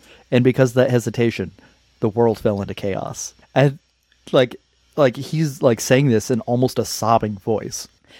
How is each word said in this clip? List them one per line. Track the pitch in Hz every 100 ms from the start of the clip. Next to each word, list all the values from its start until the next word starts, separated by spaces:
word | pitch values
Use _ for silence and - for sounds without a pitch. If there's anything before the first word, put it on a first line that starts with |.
| _ - _
And | 127
because | 127 127 131
of | 123
that | 113
hesitation, | 123 113 107 117 - 87 - _ _ _ _
the | 113
world | 104 117 107
fell | 113 101
into | 98
chaos. | 95 101 95 - - - - _
And, | 131 143 139 _ _ _ _ -
like, | 147 127 - _ _ _ -
like, | 135 131
he's, | 135 156 156 135
like, | 139 117
saying | - 131 143
this | 110 -
in | 120
almost | 117 123 127 -
a |
sobbing | 107 - 110 117 107 101
voice. | - 107 - - - _ _